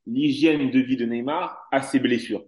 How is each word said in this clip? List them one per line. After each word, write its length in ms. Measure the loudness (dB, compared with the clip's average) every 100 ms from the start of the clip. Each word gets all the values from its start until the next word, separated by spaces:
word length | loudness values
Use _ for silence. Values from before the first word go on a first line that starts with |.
| -6
l'hygiène 640 | -2 0 2 2 4 2
de 80 | 2
vie 160 | 2 0
de 100 | -2
Neymar 520 | -2 -4 -4 -6 -10 -2
à 100 | -2
ses 180 | 0 0
blessures. 440 | 2 0 -2 -8